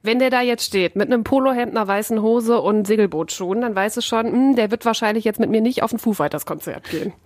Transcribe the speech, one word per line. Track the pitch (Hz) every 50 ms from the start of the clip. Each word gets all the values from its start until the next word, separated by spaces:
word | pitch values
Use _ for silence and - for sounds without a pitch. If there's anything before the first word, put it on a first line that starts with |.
| _
wenn | 208 233 247
der | 262 254
da | 254 247
jetzt | 247 247 240 233 -
steht, | - - 196 185 165 -
mit | 196 208
einem | - 247 233 220
Polohemd, | - 277 269 262 269 262 240 240 226 -
einer | 226 214
weißen | 190 196 202 220 - 233 220
Hose | 208 220 233 240 226 226 240 226
und | - 202 214 214 208
Segelbootschuhen, | 190 220 220 208 185 151 156 165 160 - - 185 180 190 226
dann | 247 240 208
weißt | 190 190 214 214
du | 247
schon, | 226 - 240 226 226
hm, | 233 - 240 262 269 269
der | 240 220 202
wird | 220 233 -
wahrscheinlich | 240 226 - 233 208 214 226 214
jetzt | 220 208 -
mit | 233 -
mir | 208 220
nicht | 220 240 254 -
auf | - 226
ein | -
Foo | 220 - 233 208
Fighters | - 147 147 - 147 -
Konzert | - 160 151 - 170 - - - -
gehen. | - 156 - 190 - _ _